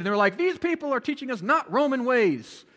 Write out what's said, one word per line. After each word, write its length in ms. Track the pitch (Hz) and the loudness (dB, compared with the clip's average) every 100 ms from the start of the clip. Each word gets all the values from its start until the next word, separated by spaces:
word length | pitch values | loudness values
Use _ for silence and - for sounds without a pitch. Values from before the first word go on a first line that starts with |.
And 40 | |
they 60 | 180 | 2
were 80 | 208 | 2
like, 180 | 202 196 | 2 2
"These 220 | 359 339 | -2 0
people 340 | 349 330 294 | -2 -2 -2
are 80 | 262 | -2
teaching 300 | 262 285 262 | -2 -6 -6
us 100 | 233 | -4
not 320 | 190 311 277 | 0 0 2
Roman 320 | 202 294 262 | 0 2 0
ways," 640 | 247 247 202 131 - - - | 0 2 2 0 -6 -18 -20